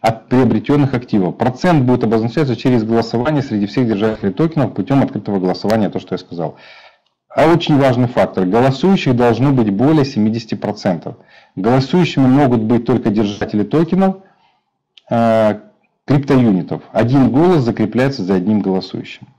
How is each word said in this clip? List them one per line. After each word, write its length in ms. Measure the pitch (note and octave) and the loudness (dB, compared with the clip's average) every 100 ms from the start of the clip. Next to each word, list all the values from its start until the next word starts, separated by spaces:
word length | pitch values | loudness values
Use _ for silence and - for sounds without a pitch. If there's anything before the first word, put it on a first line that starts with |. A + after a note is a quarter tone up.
от 280 | A2+ A#2 - | -2 -4 -2
приобретённых 640 | B2+ B2 A2 - D3 C3+ | 2 2 0 0 2 2
активов. 420 | A#2+ - G#2+ F2+ - | -2 -2 0 0 -2
Процент 480 | A2+ - F3+ D#3+ | -4 -2 0 2
будет 180 | B2+ A#2+ | 2 0
обозначаться 540 | A2 A2+ A2+ C#3+ C#3+ A2+ | 0 0 -2 -2 -2 0
через 260 | C3+ B2 | 0 0
голосование 600 | G#2+ A#2 A#2 A#2 B2 D3+ | 2 0 0 -2 -2 -2
среди 240 | - G#2+ G2+ | -2 -4 -2
всех 200 | - B2 | -2 0
держателей 460 | G#2 A2 A2 G2 | 0 -2 -2 -4
токенов 420 | - E3 D#3+ A2+ | 0 -2 0 -4
путём 300 | - F#2+ C#3 | -4 -2 0
открытого 340 | A#2 A#2 G#2 G2 | 0 -4 -4 -2
голосования, 520 | F2+ F2+ G2+ A2 F#2+ | -2 -2 -2 0 -2
то, 100 | F2+ | -4
что 140 | - | -8
я 40 | F#2 | -10
сказал. 380 | - E2+ D3+ - - - - _ _ _ _ | -10 -8 -8 -8 -20 -20 -20 _ _ _ _
А 180 | - D#3 | 0 2
очень 320 | E3+ - C#3+ | 2 2 2
важный 300 | C3+ A#2+ B2 | 2 2 0
фактор. 380 | - F#2 - F#2 | 0 -2 0 0
Голосующих 680 | G#2+ C3 C3+ F#3 G3 - | 2 2 2 2 2 0
должно 380 | A#2+ B2 A2 C#3 | 2 2 2 2
быть 180 | C3 G#2+ | 2 0
более 340 | G2 C3 D#3+ | 2 2 2
семидесяти 520 | C#3 A2 G#2+ A2+ - G2+ | 0 0 -2 -2 -6 -8
процентов. 580 | G2+ G2+ G#2 F2 - - _ _ _ | -6 -4 -4 -4 -6 -16 _ _ _
Голосующими 720 | - G2 C3 C3 F3+ E3+ - B2+ | -4 0 0 2 0 0 2 2
могут 360 | C3+ C#3 A#2+ | 4 4 0
быть 220 | G#2+ A#2 | 0 -2
только 260 | - A#2+ A2+ | 0 0 0
держатели 520 | G#2 G2+ G2+ G2 G#2 | 0 -2 -4 -6 -4
токенов, 540 | G2+ D3+ E3 F#3 F#3+ F#3+ - _ _ _ _ _ _ _ _ | -2 0 0 2 0 0 -12 _ _ _ _ _ _ _ _
э, 520 | A#2 A#2 A2 G#2+ G#2 - _ _ _ | 0 2 2 2 0 -10 _ _ _
криптоюнитов. 760 | - C#3+ C3+ C3+ A#2+ F#2 D#2+ D#2 - | -2 -2 2 2 4 2 -2 -10 -6
Один 400 | - A#2 C#3 B2 | -2 0 2 2
голос 300 | A#2+ F3 F3 | 4 2 2
закрепляется 640 | A#2+ A2 A2 A#2 C3+ C#3 | 0 -2 -2 0 -2 -2
за 100 | F#2 | -2
одним 260 | F#2+ F2+ G#2+ | -2 0 -2
голосующим. 680 | F#2+ F#2+ - - - - - | 0 -4 -4 -12 -14 -18 -20